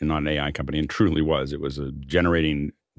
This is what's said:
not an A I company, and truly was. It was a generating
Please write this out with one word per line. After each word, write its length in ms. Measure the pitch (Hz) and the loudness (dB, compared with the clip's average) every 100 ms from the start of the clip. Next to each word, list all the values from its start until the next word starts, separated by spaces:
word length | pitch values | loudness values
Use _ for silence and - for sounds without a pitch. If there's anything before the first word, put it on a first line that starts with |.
not 180 | 76 76 | -2 0
an 80 | 76 | 0
A 120 | 76 | 0
I 120 | 71 | -2
company, 260 | 73 67 76 | -4 -4 -2
and 100 | 73 | -2
truly 360 | - 101 78 | 2 2 4
was. 280 | 78 76 67 | 2 0 -2
It 80 | 73 | -4
was 200 | 69 69 | -6 -4
a 120 | 69 | -6
generating 800 | 71 67 87 85 85 78 73 73 - _ | -8 -2 2 4 4 2 0 -2 -6 _